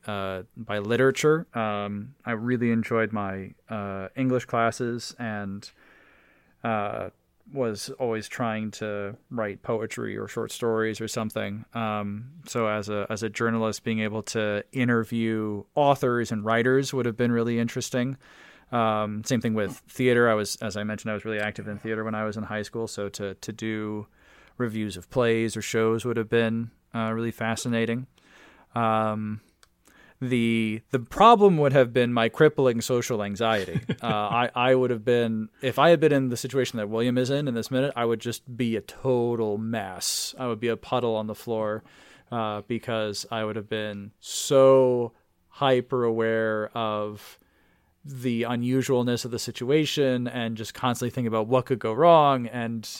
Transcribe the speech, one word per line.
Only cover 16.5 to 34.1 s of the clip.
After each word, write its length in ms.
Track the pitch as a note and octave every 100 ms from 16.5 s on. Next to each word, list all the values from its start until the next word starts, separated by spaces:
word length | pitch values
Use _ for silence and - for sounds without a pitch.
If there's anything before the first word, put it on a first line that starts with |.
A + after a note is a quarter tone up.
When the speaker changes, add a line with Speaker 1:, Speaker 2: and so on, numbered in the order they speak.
| A2+ A#2+ C3+ C3+
Speaker 1:
would 100 | C3+
have 140 | A#2+ A2
been 120 | A#2+
really 280 | A#2 A#2 A#2
interesting. 580 | A#2 B2 - B2+ B2 C3+ - - - - _
Um, 500 | A#2+ A2+ G#2+ G#2+ G#2+
same 180 | G#2+ B2
thing 100 | A#2
with 240 | A2 G2 - -
theater. 400 | - B2+ A#2+ A#2+
I 20 |
was, 220 | G#2+ G2+ -
as 160 | A2+ G2+
I 60 |
mentioned, 260 | G#2 G#2+ A2+
I 40 |
was 120 | G#2 A2
really 120 | G#2+
active 300 | G#2 G#2 G#2
in 80 | G#2
theater 240 | A2+ A2
when 120 | A2
I 100 | G#2+
was 140 | G#2+ G#2
in 60 |
high 180 | G#2+ G#2+
school. 260 | G#2 A#2 A2+
So 220 | - G2+
to, 240 | - G2+
to 180 | F#2+ -
do 540 | G#2+ A2 G#2+ G#2+ G#2+ G#2+ _ _ - _ -
reviews 400 | A#2+ A2 G#2+ F#2
of 140 | -
plays 440 | C3 A#2 A2+ A2+
or 60 | G#2+
shows 460 | - A2+ A2+ A2+ B2
would 100 | A#2
have 140 | G#2+
been, 400 | A#2 A2+ A2+ A#2 - _
uh, 180 | A#2 A2
really 180 | A2+ A#2
fascinating. 760 | - A2+ A2+ B2 A#2 A2+ A#2+ C3 _ _ - - - _
Um, 680 | A#2 A2+ A2 G#2+ G#2+ G#2+ G#2+ - _ _ _ _ _ - _
the, 600 | B2+ B2 A#2 A2+ A2 A2 -
the 100 | C3+
problem 580 | A#2 - G#3+ A#3 G3+ E3
would 140 | C#3+
have 180 | C#3 A#2+
been 180 | B2 A#2+
my 180 | A#2+ A2+
crippling 500 | - D#3 D3+ C3 A#2
social 420 | A2 B2 - A2+
anxiety. 580 | G2+ G2 A2+ G#2+ F#2 E2 -
Speaker 2:
<laughs> 40 | -
Speaker 1:
Uh, 40 |
I, 440 | A#2